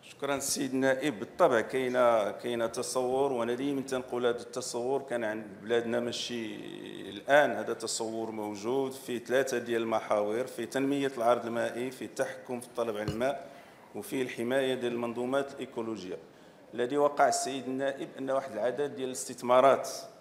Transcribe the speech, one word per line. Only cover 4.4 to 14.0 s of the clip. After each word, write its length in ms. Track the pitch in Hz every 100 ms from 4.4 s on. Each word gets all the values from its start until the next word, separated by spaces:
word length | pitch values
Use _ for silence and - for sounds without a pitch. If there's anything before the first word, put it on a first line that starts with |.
التصور 600 | - - 123 123 123 135
كان 220 | 131 120
عند 220 | 110 110 107 98
بلادنا 360 | 104 120 113 120
ماشي 560 | 120 117 - 120 110 107 - 98 104 101 95
الان، 420 | 101 - 143 139
هذا 220 | 110 107
تصور 580 | 113 110 - 113 113 110
موجود 600 | 110 104 104 104 135 135
في 280 | 131 - 120
ثلاثه 380 | 117 123 131 120
ديال 240 | 117 117
المحاور، 680 | 113 110 - 107 104 110 127
في 180 | - 113
تنميه 460 | 131 139 139 139 131
العرض 280 | 117 120 113
المائي، 460 | 117 113 113 127
في 140 | 127 107
التحكم 540 | - 131 - - 123
في 80 | 117
الطلب 300 | - 117 104
على 140 | 107
الماء، 380 | 110 127 143 - - - - -
وفي 260 | -